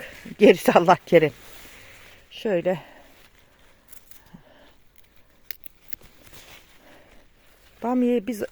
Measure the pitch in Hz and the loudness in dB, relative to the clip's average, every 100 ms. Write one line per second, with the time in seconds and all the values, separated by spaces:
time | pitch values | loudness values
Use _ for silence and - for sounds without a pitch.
0 | - - - - 208 180 - 170 175 175 | -16 -20 -20 2 4 4 2 2 4 2
1 | - 170 151 - - - - - - - | 4 2 2 -6 -20 -20 -20 -20 -20 -20
2 | - - - - 226 175 180 175 - - | -20 -20 -20 -12 -4 -4 -2 -6 -10 -20
3 | - - - _ _ _ - _ _ - | -20 -20 -20 _ _ _ -20 _ _ -20
4 | - - - - - - - - - - | -20 -20 -20 -20 -20 -20 -20 -20 -20 -20
5 | - - _ _ _ - - _ - - | -20 -20 _ _ _ -20 -20 _ -20 -20
6 | - - - - - - - - - - | -20 -20 -20 -20 -20 -20 -20 -20 -20 -20
7 | - - - _ _ _ - _ 226 254 | -20 -20 -20 _ _ _ -20 _ -6 -2
8 | 247 240 196 208 - | -2 -2 -6 -10 -6